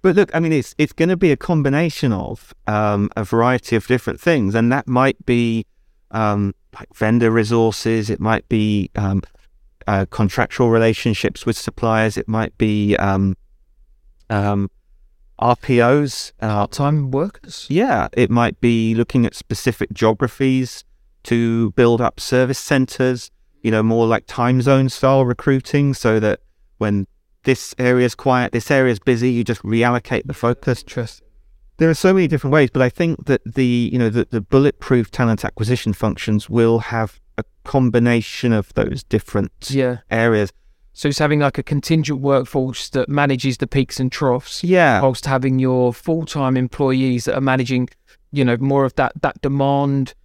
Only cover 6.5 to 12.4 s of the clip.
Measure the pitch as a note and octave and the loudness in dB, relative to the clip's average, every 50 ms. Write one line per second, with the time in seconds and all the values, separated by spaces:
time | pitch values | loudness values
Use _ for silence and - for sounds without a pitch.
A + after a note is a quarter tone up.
6.5 | - _ _ _ - - - _ _ - A2+ G#2+ A#2 A#2+ A#2+ A2+ A2 A#2 G#2+ G#2+ | -4 _ _ _ -20 -20 -20 _ _ -2 0 2 2 4 4 4 2 2 2 2
7.5 | A#2 A#2 A2+ A2+ G#2 - - A2+ A2+ A2+ G#2 G2+ A2 - - A2 A2 - _ _ | 2 2 2 2 0 -2 -2 -2 0 0 -2 -4 -4 -2 0 0 -2 -2 _ _
8.5 | B2 A2 G#2+ G#2+ G#2 G2+ F#2 - _ G#2 G#2 G2 G2 F#2+ - - _ - _ _ | 0 0 2 2 0 0 -2 -4 _ -4 -2 0 -2 -2 -4 -6 _ -20 _ _
9.5 | _ _ _ _ _ _ - - G#2 G2 G2 - - - A2 F#2+ - - A2+ - | _ _ _ _ _ _ -4 -2 -2 -2 -2 -4 -2 -2 -2 0 0 -2 -4 -4
10.5 | - - B2 A#2 A2+ A2+ A2+ A2+ G#2+ - - A#2+ G#2+ - - G2+ - - - A#2 | 0 0 2 4 4 4 4 2 0 0 -2 -2 -2 0 -2 -4 -6 -4 -4 -4
11.5 | A#2 - - - - - - A2+ A2+ A2 A2 A2 G#2 - - - A2 A2 | -4 -4 -6 -10 -8 -4 -2 0 2 2 0 0 -2 -4 -6 -4 -2 -4